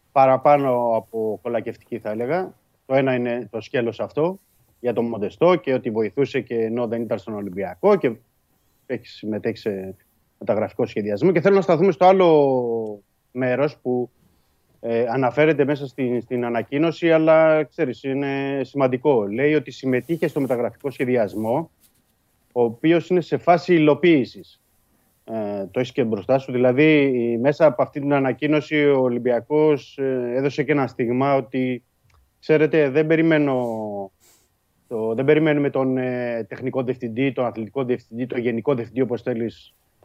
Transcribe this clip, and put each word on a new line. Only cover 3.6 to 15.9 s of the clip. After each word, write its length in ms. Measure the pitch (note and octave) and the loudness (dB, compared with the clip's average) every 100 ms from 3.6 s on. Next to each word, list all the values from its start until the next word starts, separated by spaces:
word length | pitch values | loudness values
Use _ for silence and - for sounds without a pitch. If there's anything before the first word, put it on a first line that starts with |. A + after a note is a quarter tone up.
σκέλος 400 | - C3 A#2 A2 | -6 -4 -4 -4
αυτό 380 | G#2 C#3+ E3+ G3 _ _ _ _ | -6 -2 -4 -4 _ _ _ _
για 120 | B2 | -4
τον 120 | A#2 A#2 | -2 -4
Μοντεστό 480 | A2 G2+ - E3+ E3+ | -4 -8 0 2 2
και 160 | C#3 | 0
ότι 160 | B2+ A#2+ | -2 -2
βοηθούσε 500 | A2 G#2+ C#3 C3 C3+ | -4 -4 -2 -2 -2
και 140 | G#2+ | -4
ενώ 320 | A#2 A2 A#2 A#2 | -4 -2 -2 -4
δεν 160 | A#2 | -4
ήταν 160 | A2 G#2+ | -4 -6
στον 160 | A2+ | -6
Ολυμπιακό 640 | G#2 G2 F#2+ F2+ - G3 G3 | -10 -8 -8 -8 -2 2 2
και 160 | B2+ A2 _ _ _ _ _ _ - | 0 -4 _ _ _ _ _ _ -10
έχει 200 | A#2 - | -10 -10
συμμετέχει 500 | - G#2+ G#2 A#2 A#2 | -14 -8 -6 -6 -6
σε 380 | A2+ G2 F#2+ F#2+ _ _ _ _ | -6 -6 -10 -16 _ _ _ _
μεταγραφικό 480 | - G#2+ G2+ - A2+ | -4 -2 -2 -4 -4
σχεδιασμό. 460 | A2+ G#2 G#2 E3+ | -4 -4 0 2
Και 80 | E3+ | 2
θέλω 140 | F#3+ | 4
να 60 | G3 | 2
σταθούμε 320 | F3+ D#3 F#3+ | 2 2 2
στο 140 | D#3 F#3 | 4 4
άλλο 960 | F#3+ F3+ D3+ C#3 C3 A#2+ A#2 A2 G#2 _ _ _ | 6 6 6 4 0 -2 -4 -6 -12 _ _ _
μέρος 440 | - B2+ B2 D3+ - | -6 -2 0 -2 -4
που, 320 | B2 B2 A#2+ _ _ _ _ _ _ _ | -4 -4 -4 _ _ _ _ _ _ _
ε, 260 | A#2 A#2 A#2+ | -4 -2 0
αναφέρεται 560 | A#2 - C#3+ D#3 C#3+ | 0 -2 2 2 4
μέσα 220 | C#3 C#3+ | 0 0
στην, 360 | C#3 | -6